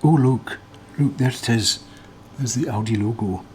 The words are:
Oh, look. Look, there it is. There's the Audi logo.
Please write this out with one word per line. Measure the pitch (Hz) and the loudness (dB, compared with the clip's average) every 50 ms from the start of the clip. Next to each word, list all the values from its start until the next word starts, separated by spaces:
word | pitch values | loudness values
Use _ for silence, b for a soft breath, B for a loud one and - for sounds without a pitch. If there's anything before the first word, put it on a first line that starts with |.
| - | 2
Oh, | 156 | 4
look. | 160 139 127 131 127 110 - - - - - - - - - - - | 4 6 4 4 2 0 -4 -8 -14 -14 -16 -18 -20 -20 -20 -8 -2
Look, | - 143 135 - | 0 0 0 0
there | - 127 127 | 0 0 0
it | - - - - | -2 -2 -2 0
is. | 117 113 98 - - - B B B B B B B B - - - | 0 2 0 0 -2 -4 B B B B B B B B -20 -18 -10
There's | - 135 117 - | -6 -6 -4 -2
the | 123 - - | -2 -2 -2
Audi | 107 107 110 110 113 | -2 -4 -2 -2 -2
logo. | 101 104 107 113 110 107 95 92 90 - - | 0 0 -2 -2 -2 -4 -4 -4 -6 -8 -14